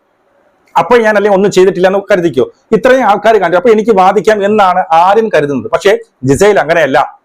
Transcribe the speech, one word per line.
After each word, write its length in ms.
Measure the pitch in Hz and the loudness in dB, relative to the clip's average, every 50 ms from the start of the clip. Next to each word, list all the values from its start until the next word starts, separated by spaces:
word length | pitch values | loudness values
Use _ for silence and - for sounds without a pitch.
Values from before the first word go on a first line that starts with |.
| _ _ _ _ _ _ _ _ _ _ _ _ _ _ _ - | _ _ _ _ _ _ _ _ _ _ _ _ _ _ _ -4
അപ്പൊ 180 | - - 247 | 0 2 0
ഞാൻ 200 | 240 220 214 214 | 2 2 0 0
അല്ലെങ്കിൽ 200 | 202 202 208 202 | 0 0 0 0
ഒന്നും 140 | 185 202 202 | 0 0 0
ചെയ്തിട്ടില്ല 360 | 190 185 185 196 170 175 185 | 2 2 2 2 0 0 -2
എന്ന് 120 | 185 190 196 - - | 0 -2 -2 -2 -2
കരുതിക്കോ. 380 | 208 185 170 170 123 127 113 - - _ _ _ | -2 0 0 -2 -2 -2 -4 -4 -6 _ _ _
ഇത്രയും 300 | 226 208 - 262 254 262 | -4 0 2 2 2 2
ആൾക്കാർ 340 | 247 202 208 202 - 220 226 | 2 0 -2 0 0 0 0
കണ്ടു, 200 | 202 185 165 170 | 2 0 0 -2
അപ്പൊ 140 | 180 180 247 | -2 -2 -2
എനിക്ക് 200 | 214 214 208 240 | -4 -4 -2 0
വാദിക്കാം 540 | 214 185 180 190 196 214 156 214 220 208 196 | 0 2 2 2 0 0 0 0 0 0 -2
എന്നാണ് 400 | 202 214 208 196 185 175 185 180 - | -2 0 2 0 0 0 -2 -2 0
ആര്യൻ 360 | 160 165 175 190 202 226 226 214 | 0 2 2 2 2 0 0 0
കരുതുന്നത്. 420 | 185 156 147 143 139 123 107 113 | -2 -2 -2 -2 -4 -6 -6 -6
പക്ഷേ 280 | 165 160 - 196 214 233 - _ _ _ 127 | -6 -2 0 0 0 0 -4 _ _ _ -2
ജിസേൽ 360 | 131 139 - 190 208 202 180 | -2 0 2 2 2 2 0
അങ്ങനെയല്ല. 580 | 147 147 170 170 151 131 135 147 120 - - _ | 0 0 0 0 0 0 0 0 -2 -2 -8 _